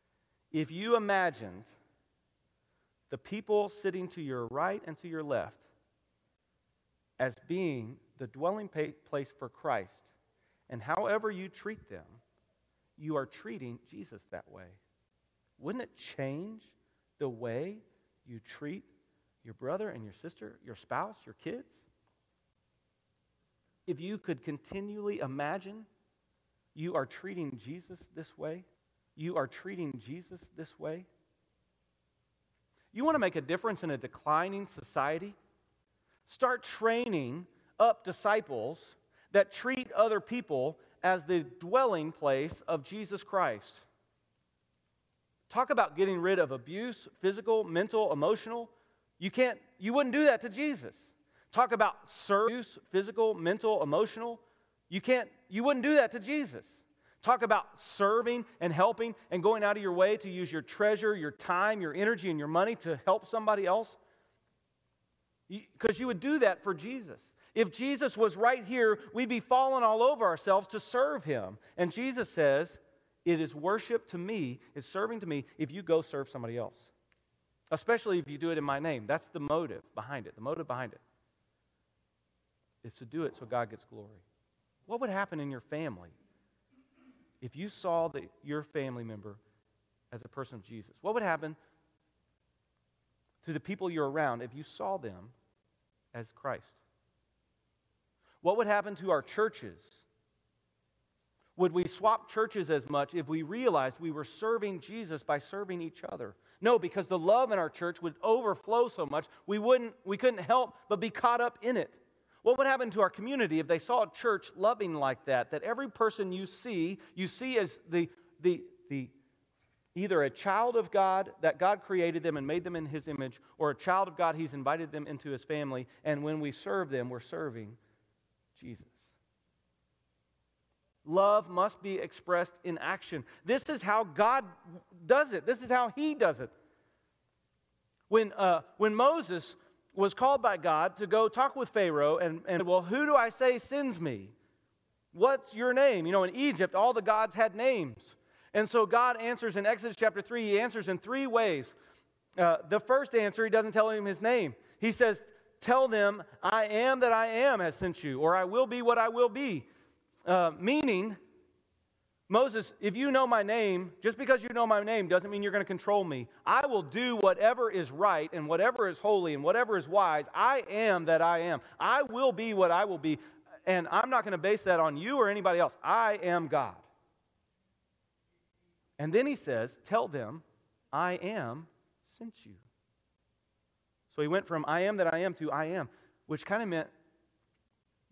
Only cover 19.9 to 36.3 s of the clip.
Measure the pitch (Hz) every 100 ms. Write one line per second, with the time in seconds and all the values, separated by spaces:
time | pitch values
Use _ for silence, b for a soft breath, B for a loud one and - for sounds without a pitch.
19.9 | 123 107 - 233 - 214 - - 113 -
20.9 | 127 196 214 - - 165 233 - _ _
21.9 | _ _ _ _ _ _ _ _ _ _
22.9 | _ _ _ _ _ _ _ _ _ -
23.9 | 147 180 208 - 139 - 147 - 196 208
24.9 | 208 202 202 135 135 147 190 190 214 214
25.9 | _ _ _ _ _ _ _ _ 151 170
26.9 | 170 135 - 190 180 147 120 104 170 -
27.9 | 180 - 165 156 - 151 170 180 _ _
28.9 | _ _ - 160 175 131 - 185 185 151
29.9 | 127 107 165 - 180 - - 160 - 151
30.9 | 165 180 _ _ _ _ _ _ _ _
31.9 | _ _ _ _ _ _ _ _ _ _
32.9 | 214 302 302 190 170 135 180 226 190 165
33.9 | 135 127 - 147 151 185 196 202 - -
34.9 | 147 139 165 202 - _ _ _ _ _
35.9 | _ _ _ _